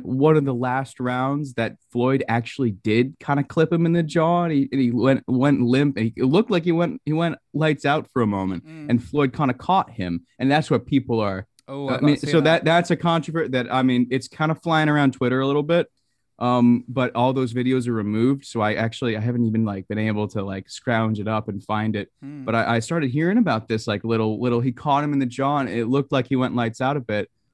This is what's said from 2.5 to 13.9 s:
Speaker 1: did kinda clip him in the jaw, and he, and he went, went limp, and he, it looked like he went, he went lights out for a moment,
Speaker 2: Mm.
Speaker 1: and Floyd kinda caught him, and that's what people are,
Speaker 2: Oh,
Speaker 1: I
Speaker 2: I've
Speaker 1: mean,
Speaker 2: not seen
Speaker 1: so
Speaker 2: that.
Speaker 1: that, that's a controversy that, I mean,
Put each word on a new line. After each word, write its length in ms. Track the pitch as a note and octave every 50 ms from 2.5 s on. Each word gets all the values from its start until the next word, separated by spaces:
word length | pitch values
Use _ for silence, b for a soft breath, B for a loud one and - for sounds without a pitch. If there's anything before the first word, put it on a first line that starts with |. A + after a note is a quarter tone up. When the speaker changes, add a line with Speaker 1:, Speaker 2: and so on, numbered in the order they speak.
| - - C3+ A2+
Speaker 1:
did 480 | G2 F#2 - G#2+ G#2+ A#2 B2 C3 - -
kinda 240 | - - C#3+ C#3+
clip 300 | C#3 - - E3+ D#3+ D#3
him 120 | F3 E3 E3+
in 80 | E3
the 120 | E3+ E3+ E3
jaw, 400 | D3 - E3+ D#3 E3 F3 F3 F3
and 80 | E3
he, 160 | D#3 C#3 C3+ C#3
and 100 | - C#3
he 120 | C3 A#2+
went, 320 | A#2+ A#2+ G#2 C3+ C3+ - -
went 360 | - B2+ B2 C3+ D3 C#3+ -
limp, 340 | B2 A#2 B2+ C3+ D3 D3 C3+
and 100 | G2+ A2+
he, 60 | A2+ -
it 100 | - B2
looked 220 | C3 D3 G3 A3+ -
like 100 | G#3 F3
he 80 | D#3+ F3+
went, 320 | E3 E3 F3 D3+ - - -
he 80 | D3
went 220 | D#3 D#3+ E3+ E3+ D3+ - _ _
lights 320 | - D3 D#3 D#3 D#3 D3+ -
out 220 | C#3+ D3 D#3 - -
for 100 | - B2+
a 40 | A#2
moment, 380 | G#2 G2+ G2 F#2+ F#2 F#2 E2 -
Speaker 2:
Mm. 240 | - - D#3+ D3+ -
Speaker 1:
and 140 | B2 A2+
Floyd 300 | - - - D3 C#3+ C3
kinda 200 | - - D3+ C3 B2
caught 360 | - - - F#3 F#3+ - -
him, 340 | A#2+ - F#2 F2+ F2 E2+ - _ _ -
and 100 | A#2+ C3+
that's 220 | C#3 D#3 - -
what 160 | C#3+ A#2 -
people 320 | - D3 C3+ A#2+ B2 A#2+ A2+
are, 300 | G#2+ G2+ F#2+ F#2+ - _ _ _ _
Speaker 2:
Oh, 220 | - C3+ C#3 C#3+ C3+
Speaker 1:
I 80 | B2
Speaker 2:
I've 60 | A2
Speaker 1:
mean, 80 | - D3
Speaker 2:
not 80 | D3 -
seen 100 | - D3
Speaker 1:
so 60 | D3+ D#3+
Speaker 2:
that. 40 | C#3+
Speaker 1:
that, 200 | D#3 E3 E3 -
that's 280 | D#3 E3 F3 E3+ -
a 40 | F3
controversy 540 | - - F3 E3 E3 - - D#3 E3 D#3+ A2+
that, 160 | C3 B2+ A#2+ - B2+
I 80 | C3
mean, 240 | B2+ C3